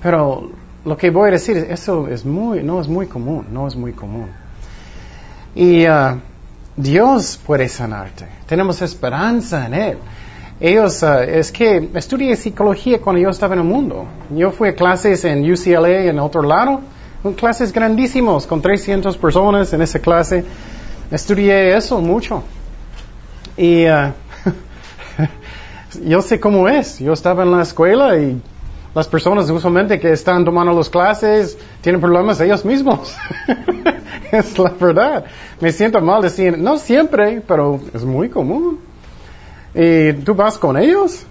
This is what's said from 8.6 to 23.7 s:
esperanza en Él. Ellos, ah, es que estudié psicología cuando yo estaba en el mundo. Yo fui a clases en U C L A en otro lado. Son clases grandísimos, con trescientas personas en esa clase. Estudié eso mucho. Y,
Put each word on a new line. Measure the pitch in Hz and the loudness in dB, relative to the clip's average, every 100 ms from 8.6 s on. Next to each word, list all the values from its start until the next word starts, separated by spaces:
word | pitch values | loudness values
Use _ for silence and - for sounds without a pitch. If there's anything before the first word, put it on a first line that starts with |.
| 190 170 | 0 -2
esperanza | 180 - 131 131 208 240 - 160 120 | -6 -4 -6 -2 0 -2 -2 -6 -4
en | |
Él. | 139 214 - - - - - - - | -4 -4 -6 -12 -18 -18 -18 -20 -4
Ellos, | 160 208 208 - | 2 4 2 2
ah, | 160 139 | 2 2
es | 127 160 160 | 2 0 -2
que | - 233 190 160 | 0 2 2 0
estudié | 180 - 269 269 | -8 -4 -4 0
psicología | 226 220 202 208 202 254 240 | -2 -4 -2 0 0 0 0
cuando | - 185 | 0 2
yo | 185 | 0
estaba | 185 202 | 0 -2
en | 185 | 0
el | 165 | 0
mundo. | 226 262 95 110 - - | 0 -2 -6 -12 -14 -10
Yo | 147 185 | 0 0
fui | 190 214 | 2 -2
a | |
clases | - 180 185 208 185 | 2 2 2 2 0
en | 175 143 147 | 0 0 2
U | 180 | 0
C | 180 | 4
L | 170 170 | 4 4
A | 185 185 | 4 2
en | 147 | 0
otro | 147 165 | -2 0
lado. | 143 165 247 269 269 - - - | 2 2 2 0 -4 -18 -18 -8
Son | 202 | -6
clases | 202 233 240 233 | -2 0 0 -2
grandísimos, | 185 220 220 262 254 240 160 - | 0 0 2 0 2 2 0 0
con | 160 | -2
trescientas | 185 196 196 196 190 180 | 2 0 0 -2 -2 0
personas | 170 160 202 202 190 | 2 4 4 2 2
en | 160 | 0
esa | 160 156 | 0 0
clase. | 156 170 170 180 175 - - - - - - | 2 2 2 -2 -4 -12 -16 -14 -12 -12 -8
Estudié | 151 - 202 202 196 190 196 | -8 -2 2 4 4 4 2
eso | 214 240 | 2 -2
mucho. | 170 202 - 196 - - - - - - - - - - - - | 0 0 -2 -8 -8 -14 -14 -16 -16 -18 -18 -20 -20 -18 -18 0
Y, | 175 | 4